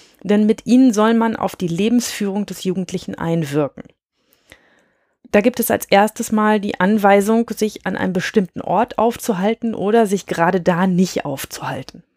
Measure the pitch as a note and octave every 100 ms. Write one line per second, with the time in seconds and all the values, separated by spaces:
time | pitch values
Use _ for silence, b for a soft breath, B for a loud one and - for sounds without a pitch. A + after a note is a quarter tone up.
0 | B B - G#3 G#3+ G#3+ - B3 C4 G3+
1 | A3 A3+ A3+ A3 F#3+ - F3+ E3 G#3+ A#3+
2 | - - G3+ G3 G3+ F#3 F#3 F#3 F3+ F3+
3 | - F#3+ E3 E3 D3 C#3+ C#3+ - - _
4 | _ _ b b b b b b b b
5 | b b _ G#3 A3 A#3 A3+ G#3 - G3
6 | G#3 - A3+ G#3+ G#3+ G#3+ G3 - F#3 G#3+
7 | G3 G3+ G3+ A3+ A#3 - G#3+ - F#3 F#3
8 | F#3 F3+ - A3 F#3 - - F3+ - -
9 | A3 A3+ - F3+ G3+ A3+ A#3 - F#3+ A#3
10 | G#3+ F#3+ - - E3+ F#3 E3+ E3+ F#3+ F3+
11 | F#3 - D3+ C3+ - - C#3 C3+ - -
12 | _